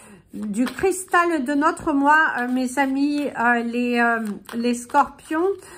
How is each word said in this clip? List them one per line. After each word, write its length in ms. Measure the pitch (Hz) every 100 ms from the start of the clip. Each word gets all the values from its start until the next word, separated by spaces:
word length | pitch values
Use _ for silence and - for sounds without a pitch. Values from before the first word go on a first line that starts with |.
| - 190 _
du 320 | 202 214 202
cristal 800 | 254 - 381 370 - 359 339 320
de 80 | 247
notre 400 | 285 311 330 330
mois, 360 | 277 277 311 311 -
euh, 100 | 247
mes 300 | 254 254 262
amis, 480 | 269 269 285 294 285 -
euh, 240 | 240 240
les, 360 | 233 233 240 240
euh, 220 | 233 226 214 196 -
les 180 | 233 240
scorpions, 760 | 240 240 285 269 - - 320 370 392 -